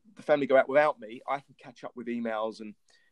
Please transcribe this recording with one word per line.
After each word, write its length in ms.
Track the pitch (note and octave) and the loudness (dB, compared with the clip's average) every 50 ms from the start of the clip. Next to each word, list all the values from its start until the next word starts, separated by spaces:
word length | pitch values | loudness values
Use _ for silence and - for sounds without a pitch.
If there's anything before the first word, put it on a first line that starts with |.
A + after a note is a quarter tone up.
| _ - _ | _ -20 _
the 60 | - | -10
family 240 | - - D3+ C#3+ C#3 | 0 2 2 2 4
go 100 | B2+ C3 C3+ | 4 4 4
out 100 | - - | 4 6
without 300 | C3 D3 D3+ D3+ - A#2+ | 4 4 4 4 0 -4
me, 220 | A2 G#2+ A#2 B2+ - - | -12 -16 -16 -12 -6 -6
I 80 | C3+ C#3+ | -6 -6
can 140 | - _ B2+ _ | -6 _ -20 _
catch 260 | - C3+ - - - | -20 -20 -18 -16 -16
up 80 | B2+ - | -14 -12
with 120 | B2 A2+ A#2+ | -10 -8 -6
emails 520 | A#2+ A#2+ A#2 A2+ A2 G#2+ A2 A2+ G#2+ A2 | -6 -4 -4 -4 -4 -4 -4 -6 -8 -12
and 140 | A2 G#2 G#2 _ _ _ _ _ _ _ | -16 -16 -18 _ _ _ _ _ _ _